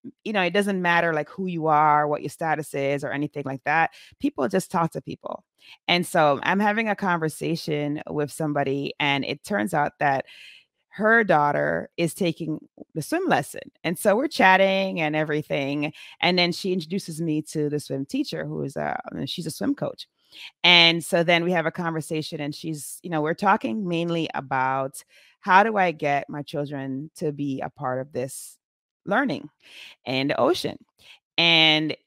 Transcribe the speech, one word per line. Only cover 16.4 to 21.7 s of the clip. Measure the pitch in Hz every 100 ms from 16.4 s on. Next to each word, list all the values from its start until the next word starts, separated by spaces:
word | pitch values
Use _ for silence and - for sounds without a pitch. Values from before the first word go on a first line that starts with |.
| 175
she | 170 196
introduces | 185 156 190 - 151
me | 165 151 151
to | 156 147
the | 147
swim | - 139
teacher, | 139 262 294 160
who | 151 156
is | 139 -
a, | - - - -
she's | 139 - 160
a |
swim | - -
coach. | 285 139 - - _ _ - - -
And | 175 175 170 170
so | - 175
then | 170 170
we | 170
have | 180
a | 160